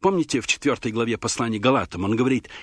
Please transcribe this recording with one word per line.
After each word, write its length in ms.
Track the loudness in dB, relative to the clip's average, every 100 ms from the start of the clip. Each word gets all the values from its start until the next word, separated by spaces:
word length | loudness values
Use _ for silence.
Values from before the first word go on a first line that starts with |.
Помните, 400 | 0 2 0 -2
в 60 | -2
четвертой 460 | -2 0 0 -2
главе 260 | -2 -2 -2
послания 400 | -4 -2 -2 2
Галатам 460 | 2 2 0 -4
он 120 | 0 2
говорит: 320 | 2 0 -4 -16